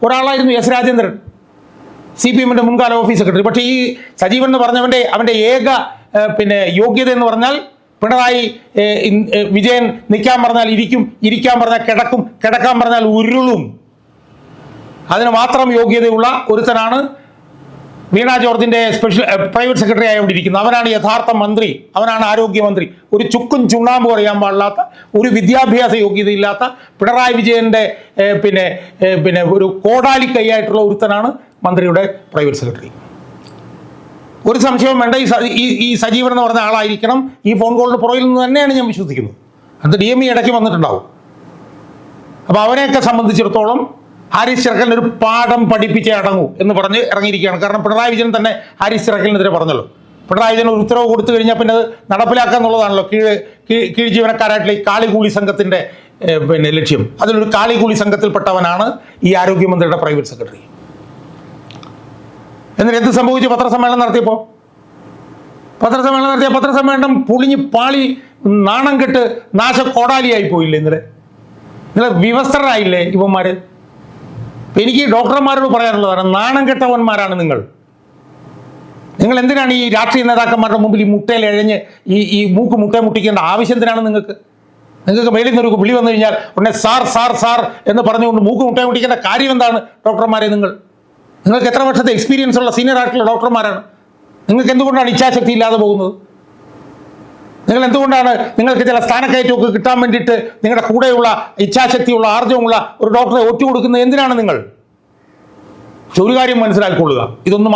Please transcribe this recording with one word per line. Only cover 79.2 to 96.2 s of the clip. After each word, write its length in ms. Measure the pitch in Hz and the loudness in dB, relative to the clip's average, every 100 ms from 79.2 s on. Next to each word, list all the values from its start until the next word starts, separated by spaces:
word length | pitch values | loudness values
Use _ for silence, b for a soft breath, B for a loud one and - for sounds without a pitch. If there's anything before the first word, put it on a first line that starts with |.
നിങ്ങൾ 160 | 202 254 | 0 2
എന്തിനാണ് 300 | 254 277 262 247 | 0 0 0 0
ഈ 40 | 240 214 | 0 -2
രാഷ്ട്രീയ 280 | 233 262 240 | 0 0 0
നേതാക്കന്മാരുടെ 520 | 233 233 233 220 214 | 0 2 0 0 0
മുമ്പിൽ 160 | 214 208 208 | 0 2 0
ഈ 20 | |
മുട്ടയിൽ 280 | 202 208 233 214 | 0 0 -2 0
എഴഞ്ഞ് 280 | 208 214 208 B B - 196 | 0 0 -2 B B -2 -2
ഈ, 20 | 196 202 | 0 0
ഈ 40 | 208 185 | 0 0
മൂക്ക് 200 | 240 240 | 2 0
മുട്ട 120 | 208 233 220 | 0 0 0
മുട്ടിക്കേണ്ട 340 | 220 202 202 165 | 0 0 0 0
ആവശ്യം 240 | 202 226 240 | 0 0 0
എന്തിനാണ് 240 | 233 226 220 | 0 0 -2
നിങ്ങൾക്ക്? 280 | 208 202 196 _ _ _ _ _ - - | -2 -4 -12 _ _ _ _ _ -8 -2
നിങ്ങൾക്ക് 260 | 208 240 220 | 0 0 0
മേലിൽ 160 | 240 | 2
നിന്നൊരു 180 | 240 233 208 | 2 2 2
വിളി 100 | 202 247 | 2 2
വന്നു 120 | 233 | 0
കഴിഞ്ഞാൽ 240 | 220 214 - B - | 2 0 -2 B -2
ഉടനെ 160 | 214 - | -2 0
"സാർ, 180 | 220 247 254 226 | 0 0 0 0
സാർ, 160 | 240 233 | 0 0
സാർ" 180 | 233 233 202 B - | 0 0 -2 B -2
എന്ന് 140 | 214 233 | 0 0
പറഞ്ഞുകൊണ്ട് 340 | 226 233 220 202 | 0 0 2 0
മൂക്ക് 180 | 226 254 | 0 0
മുട്ട 100 | 254 247 | 0 -2
മുട്ടിക്കേണ്ട 300 | 247 247 240 196 | -2 -2 -2 -2
കാര്യം 240 | 220 269 254 | -2 0 0
എന്താണ് 240 | 240 226 B B 220 | 0 0 B B -4
ഡോക്ടർമാരെ 420 | 214 226 220 214 | 0 0 0 0
നിങ്ങൾ? 180 | 208 202 - _ _ _ _ _ _ | 0 -2 -6 _ _ _ _ _ _
നിങ്ങൾക്ക് 240 | 180 240 247 | 0 2 2
എത്ര 100 | 240 269 | 0 0
വർഷത്തെ 220 | 262 254 220 | 0 0 0
എക്സ്പീരിയൻസ് 420 | - 269 269 247 | 0 0 2 0
ഉള്ള 100 | 247 - | 0 0
സീനിയർ 180 | 247 254 | 0 0
ആയിട്ടുള്ള 240 | 240 262 220 | 0 0 0
ഡോക്ടർമാരാണ്? 500 | 233 240 233 214 190 - _ _ _ _ _ - | 0 0 0 -2 -6 -12 _ _ _ _ _ -2
നിങ്ങൾക്ക് 240 | 220 247 | 0 2
എന്തുകൊണ്ടാണ് 340 | 254 277 262 247 | 0 2 0 0
ഇച്ഛാശക്തി 380 | 254 262 247 233 226 | 2 2 2 0 0
ഇല്ലാതെ 220 | 226 226 | 0 2
പോകുന്നത്? 280 | 208 196 190 208 | 0 0 -4 -8